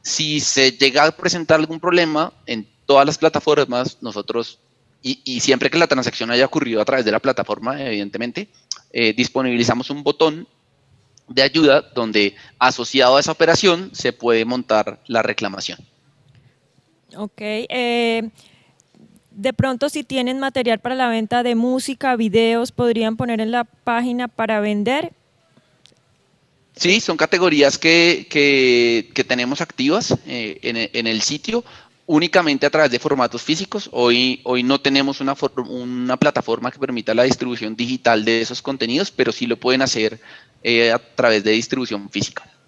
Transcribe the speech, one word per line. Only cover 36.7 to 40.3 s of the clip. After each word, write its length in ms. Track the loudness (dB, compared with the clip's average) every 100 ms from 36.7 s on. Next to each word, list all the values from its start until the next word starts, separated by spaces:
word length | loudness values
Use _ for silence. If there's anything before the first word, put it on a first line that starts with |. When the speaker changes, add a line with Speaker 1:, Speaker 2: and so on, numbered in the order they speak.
Speaker 1:
que 80 | -8
permita 360 | -6 -6 -2
la 80 | 0
distribución 520 | 0 0 -4 -6 -8
digital 520 | -6 -6 -2 0 0 2
de 160 | 0
esos 180 | -2 -8
contenidos, 500 | -8 -6 -2 -2 -4
pero 220 | -2 -2
sí 140 | -2 -4
lo 100 | -4
pueden 240 | 0 0
hacer, 400 | 0 0 -4 -4 -20